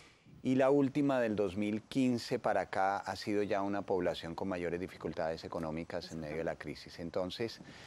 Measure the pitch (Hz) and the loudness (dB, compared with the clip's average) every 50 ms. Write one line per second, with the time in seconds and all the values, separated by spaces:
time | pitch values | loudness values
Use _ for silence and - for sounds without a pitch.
0 | - - - _ _ - - - - 127 131 131 135 131 143 143 139 131 131 151 | -20 -20 -20 _ _ -20 -20 -4 0 2 4 6 6 6 6 6 4 4 2 2
1 | 143 139 135 127 120 113 107 98 104 98 87 101 107 104 104 107 - - - 139 | 2 4 4 4 2 2 2 2 2 2 2 0 0 0 0 -2 -4 -2 0 2
2 | 131 127 123 117 - - 131 117 - 117 104 98 90 - - 101 95 95 98 101 | 4 4 4 2 0 -2 -2 0 0 2 2 2 0 0 2 2 2 4 2 0
3 | - - 98 98 - - 104 104 104 95 104 98 98 101 101 101 101 - 101 92 | -2 -4 -6 -4 -2 0 2 2 2 2 2 2 2 0 0 -2 0 0 2 2
4 | 90 87 80 76 - 82 82 - 98 98 92 90 87 85 85 87 92 90 - - | 2 2 0 0 -4 -6 -6 -4 -2 -2 -2 -2 0 -2 -2 -2 -2 -6 -8 -8
5 | - 90 78 82 82 80 82 80 - - - 87 82 78 78 80 85 - - 87 | -6 -6 -4 -2 -2 -2 -2 -4 -6 -6 -6 -4 -4 -4 -4 -4 -6 -6 -6 -6
6 | 82 - 82 82 78 76 76 80 82 85 80 76 - 76 71 - - - - - | -6 -6 -8 -8 -6 -6 -4 -2 -2 -2 -4 -4 -6 -10 -10 -10 -12 -16 -12 -10
7 | 87 85 - 98 92 90 - - 117 113 - - - - - - - | -10 -6 -4 -2 -2 -2 -4 -4 -6 -6 -6 -10 -14 -18 -18 -18 -16